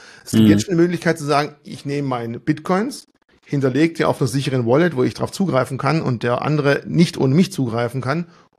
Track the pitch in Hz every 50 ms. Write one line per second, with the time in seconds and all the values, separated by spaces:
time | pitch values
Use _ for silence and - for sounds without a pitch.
0 | - - - - - - - 110 110 107 101 101 104 - 185 165 170 175 175 165
1 | - 170 160 160 147 143 190 170 151 143 - _ _ - - - - 139 139 143
2 | 143 135 127 120 117 113 117 120 - - 151 156 156 - 185 185 220 285 - -
3 | - _ _ _ _ _ _ _ _ - - 143 135 135 120 135 160 165 165 -
4 | 156 160 131 - 151 117 107 139 135 143 131 127 120 113 123 147 175 175 151 127
5 | 127 127 - - 120 117 - - 196 165 131 131 127 - 135 123 - 139 151 160
6 | - 131 123 107 - 120 120 127 - - 151 147 135 143 139 - - - 147 156
7 | 175 - - - 139 135 131 165 196 - - - 135 117 107 117 120 117 120 135
8 | 120 127 139 170 175 - - - _ _ _